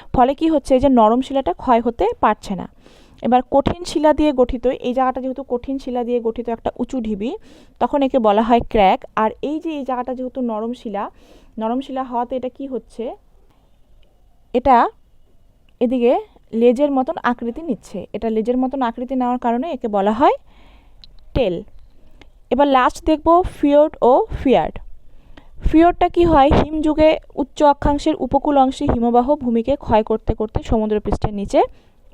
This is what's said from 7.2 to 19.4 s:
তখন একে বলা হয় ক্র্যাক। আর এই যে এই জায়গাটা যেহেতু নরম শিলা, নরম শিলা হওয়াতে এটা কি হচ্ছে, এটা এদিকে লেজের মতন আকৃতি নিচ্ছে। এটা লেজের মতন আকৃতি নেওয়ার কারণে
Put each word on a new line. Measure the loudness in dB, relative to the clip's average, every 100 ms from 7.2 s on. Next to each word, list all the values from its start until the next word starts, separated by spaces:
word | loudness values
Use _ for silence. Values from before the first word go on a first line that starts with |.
| -8 -10 -14 -20 -16 -6
তখন | -2 0
একে | 0 2
বলা | 2 2
হয় | 2 2
ক্র্যাক। | 2 2 4 2 -2 -2
আর | -2 -2
এই | -8 -6
যে | -6 -8
এই |
জায়গাটা | -6 -6 -6
যেহেতু | -8 -8 -6
নরম | -6 -6 -6
শিলা, | -8 -10 -8 -10 -12 -20 -20 _ -8
নরম | -6 -6
শিলা | -6 -8
হওয়াতে | -6 -6 -6 -6
এটা | -8
কি | -10 -10
হচ্ছে, | -10 -12 -12 -12 -12 _ _ _ _ _ _ _ _ _ _ _ _ _
এটা | -2 4 4 2 -4 _ _ _ _ _ _ _ -6
এদিকে | -4 0 2 0 -4 _ _
লেজের | 2 2 4 2
মতন | 0 -2 -4
আকৃতি | -4 -4 -6 -8
নিচ্ছে। | -8 -8 -10 -14 -10
এটা | -8 -4
লেজের | -2 -2 -2
মতন | -2 -2
আকৃতি | -4 -6 -6
নেওয়ার | -4 -2
কারণে | -2